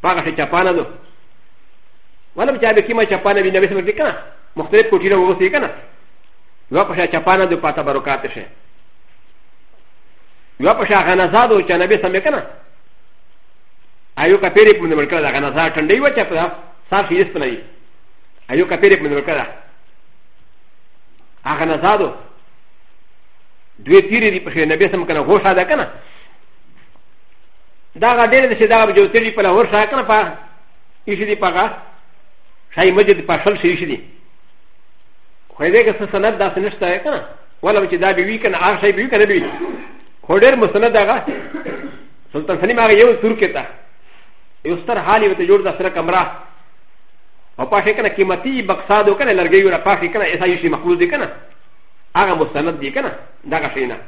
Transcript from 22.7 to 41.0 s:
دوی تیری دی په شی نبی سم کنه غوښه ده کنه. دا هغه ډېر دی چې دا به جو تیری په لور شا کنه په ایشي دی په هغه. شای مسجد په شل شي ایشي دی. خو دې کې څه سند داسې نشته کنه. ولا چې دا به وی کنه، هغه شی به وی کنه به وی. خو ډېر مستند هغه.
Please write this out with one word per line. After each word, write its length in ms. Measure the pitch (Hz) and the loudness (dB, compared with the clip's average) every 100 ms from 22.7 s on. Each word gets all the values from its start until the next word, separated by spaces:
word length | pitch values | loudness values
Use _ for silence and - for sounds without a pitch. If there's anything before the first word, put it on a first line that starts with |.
| - - - - - - - - - - - | -16 -16 -16 -16 -16 -16 -16 -16 -16 -16 -14
دوی 220 | 107 190 | 6 8
تیری 280 | 190 220 220 | 8 2 2
دی 80 | 185 | 0
په 120 | 180 | -4
شی 140 | 165 156 | -2 0
نبی 220 | 156 185 | 4 2
سم 180 | 180 165 | 2 -2
کنه 160 | 156 | -2
غوښه 300 | 139 202 - | 4 4 6
ده 100 | 147 | 4
کنه. 280 | 185 302 - - - - - - - - - - - - - - - - - - - - - 160 | 2 0 -2 -8 -16 -16 -16 -16 -16 -16 -16 -16 -16 -16 -16 -16 -16 -16 -16 -16 -16 -16 -16 2
دا 120 | 220 | 4
هغه 180 | 240 226 | 6 6
ډېر 160 | 262 262 | 6 4
دی 80 | 220 | 4
چې 140 | 220 | 6
دا 160 | 226 - | 6 6
به 60 | |
جو 160 | 180 202 | 6 6
تیری 240 | 220 226 | 4 2
په 100 | 214 | 2
لور 240 | 196 185 233 | 4 4 4
شا 140 | 208 214 | 2 2
کنه 180 | 262 | 0
په 340 | 220 214 180 - - - - - - - - | 2 2 2 -6 -14 -16 -18 -16 -16 -14 -6
ایشي 200 | 196 208 | -4 -2
دی 100 | 208 | 0
په 120 | 185 | 0
هغه. 300 | 175 214 214 - - - - - - - - - - | 2 0 -2 -14 -16 -16 -16 -16 -16 -16 -16 -12 2
شای 160 | 185 | 4
مسجد 340 | 185 202 180 - | 6 6 4 4
په 180 | 165 | 0
شل 140 | 202 202 | 2 2
شي 100 | 175 | 2
ایشي 180 | 180 165 | 0 -2
دی. 120 | 127 - - - - - - - - - - - - - - - | -6 -8 -16 -16 -16 -16 -16 -16 -16 -16 -16 -16 -16 -16 -16 -16
خو 140 | - | -4
دې 180 | 151 202 | 4 6
کې 80 | 226 | 6
څه 200 | 214 202 | 2 -2
سند 300 | 202 208 214 | 0 0 0
داسې 180 | 196 - | -2 0
نشته 380 | 202 - 180 180 | -4 -2 -2 -2
کنه. 280 | 302 269 - - - - | -2 -6 -6 -16 -16 -6
ولا 220 | 175 208 190 | 0 2 2
چې 100 | 175 | 2
دا 160 | 185 | 2
به 120 | 180 | 2
وی 140 | 185 220 | 0 0
کنه، 200 | 220 175 | -2 2
هغه 240 | 180 196 | 0 2
شی 100 | 202 | 2
به 100 | 196 | 0
وی 40 | 254 | 0
کنه 180 | 233 208 | 4 4
به 80 | |
وی. 180 | 190 147 143 349 - - - - - | 4 0 -6 -8 -8 -12 -16 -16 -18
خو 180 | - 185 | 0 6
ډېر 160 | 233 269 | 6 6
مستند 420 | 214 208 233 | 2 2 4
هغه. 280 | 226 | 4